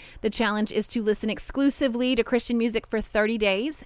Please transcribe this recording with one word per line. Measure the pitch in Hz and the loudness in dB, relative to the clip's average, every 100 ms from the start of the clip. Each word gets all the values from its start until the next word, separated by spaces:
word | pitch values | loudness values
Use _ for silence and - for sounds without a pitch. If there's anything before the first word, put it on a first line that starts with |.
| - - | -20 -6
The | 220 | -4
challenge | - 220 214 214 | 0 0 0 0
is | - 208 | -2 -2
to | 247 | -2
listen | 214 220 - | 0 0 0
exclusively | - - 262 277 - 277 233 254 | -4 -4 0 2 2 0 0 0
to | 247 | 0
Christian | 220 240 - 240 | 2 0 0 0
music | 233 220 - | 0 -2 -4
for | 220 | -4
thirty | 214 214 214 226 | -2 0 2 2
days. | 208 190 277 302 | 2 2 -2 -6